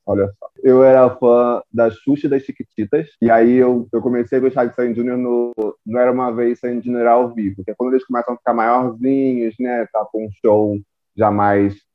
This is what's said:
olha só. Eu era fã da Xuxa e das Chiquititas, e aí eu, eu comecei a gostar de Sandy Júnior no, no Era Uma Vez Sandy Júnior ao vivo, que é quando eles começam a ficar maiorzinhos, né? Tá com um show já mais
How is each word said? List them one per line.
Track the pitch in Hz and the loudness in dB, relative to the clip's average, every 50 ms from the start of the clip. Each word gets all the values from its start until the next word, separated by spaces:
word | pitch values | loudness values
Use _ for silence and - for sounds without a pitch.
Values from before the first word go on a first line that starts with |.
| _ | _
olha | - 101 101 98 101 101 _ | -4 -2 -2 -2 -4 -6 _
só. | - - _ - - | -20 -20 _ -2 2
Eu | 131 127 127 131 | 4 6 6 6
era | 131 131 131 127 123 | 6 6 6 4 4
fã | 123 - 127 120 120 120 123 120 120 104 - _ | 2 0 2 2 4 4 2 0 -2 -4 -8 _
da | - 117 117 113 | -2 0 0 0
Xuxa | 107 - _ 135 143 143 - 151 | -2 -4 _ -4 -2 -2 -2 -2
e | |
das | 139 135 | -2 -4
Chiquititas, | 135 - 127 - - - _ - 107 101 - 147 160 - _ _ | -4 -8 -12 -14 -18 -14 _ -10 -6 -4 -2 -4 -4 -6 _ _
e | 117 113 | 2 2
aí | 113 113 113 120 123 | 4 4 4 4 4
eu, | 127 127 123 123 123 117 - | 4 4 2 2 0 -2 -4
eu | - 113 | -6 -4
comecei | 107 123 123 120 120 120 139 131 | -2 -2 -2 -2 -2 -2 -2 -2
a | |
gostar | 127 131 127 135 123 | 0 0 0 -2 -2
de | 117 - | -4 -4
Sandy | - 123 120 113 | -4 -4 -4 -4
Júnior | 117 120 127 123 123 | -4 -4 -4 -4 -4
no, | 123 123 120 120 120 120 120 - 107 104 - - _ | -4 -2 -2 -2 -2 -4 -6 -6 -6 -6 -8 -10 _
no | 104 113 123 | -6 -2 0
Era | 123 127 | 0 0
Uma | 127 127 127 123 | 0 0 -2 -4
Vez | 113 117 120 120 120 - | -4 -2 -2 -2 -2 -4
Sandy | - 123 123 120 107 | -6 -6 -6 -6 -6
Júnior | 123 123 120 117 | -6 -4 0 2
ao | 117 117 123 127 120 117 | 4 4 4 2 0 -4
vivo, | 117 104 98 98 98 95 | -6 -6 -6 -6 -8 -10
que | - | -12
é | 104 - | -8 -6
quando | 120 127 131 | -2 0 0
eles | 131 127 | -2 -2
começam | - 127 120 120 - 120 | -2 -6 -6 -4 -6 -8
a | - | -4
ficar | _ 123 117 | _ -2 -2
maiorzinhos, | 117 113 117 120 127 127 123 113 113 123 131 135 135 135 131 127 123 117 113 110 - | 0 0 0 0 0 0 -4 -4 -4 -2 -2 0 0 0 -2 -2 -2 -4 -4 -4 -6
né? | 127 123 123 120 110 - | -6 -4 -4 -4 -6 -4
Tá | - 110 107 - | -4 -6 -6 -4
com | - 110 110 | -6 -8 -8
um | 107 101 - | -8 -8 -2
show | - 113 104 107 107 104 104 104 101 _ _ _ _ _ _ 104 | 0 2 2 2 2 0 -2 -6 -8 _ _ _ _ _ _ -2
já | 110 104 | 0 0
mais | 104 104 101 104 101 101 101 101 98 - _ _ | 2 2 2 2 2 2 0 0 -2 -8 _ _